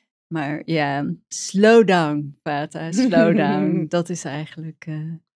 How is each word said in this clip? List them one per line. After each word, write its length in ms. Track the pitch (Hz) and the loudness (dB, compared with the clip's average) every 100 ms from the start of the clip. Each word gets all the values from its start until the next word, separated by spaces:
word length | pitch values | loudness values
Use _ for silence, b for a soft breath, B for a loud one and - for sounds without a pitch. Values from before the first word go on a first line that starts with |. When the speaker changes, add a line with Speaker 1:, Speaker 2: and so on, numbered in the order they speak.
| _ _ - | _ _ -10
Speaker 1:
Maar 340 | 165 143 151 - | -8 -6 -6 -4
ja, 480 | 160 143 139 147 170 _ | -2 0 -2 -4 -6 _
slow 600 | - - 190 214 233 196 | -12 -6 2 6 8 6
down, 500 | 180 156 147 143 - | 4 2 -2 -6 -10
vata, 480 | - 143 151 160 160 | -6 -4 -6 -8 -6
slow 440 | 185 254 170 165 170 | 0 2 4 4 4
Speaker 2:
<laughs> 60 | 143 | 2
Speaker 1:
down. 380 | - 190 170 156 | 0 0 -2 -2
Dat 220 | 175 170 | -2 -2
is 140 | 170 | -6
eigenlijk, 600 | 147 139 156 - 160 160 - | -8 -8 -10 -12 -14 -14 -10
eh, 80 | 156 | -10
Speaker 3:
Ja, 60 | 156 165 _ | -8 -12 _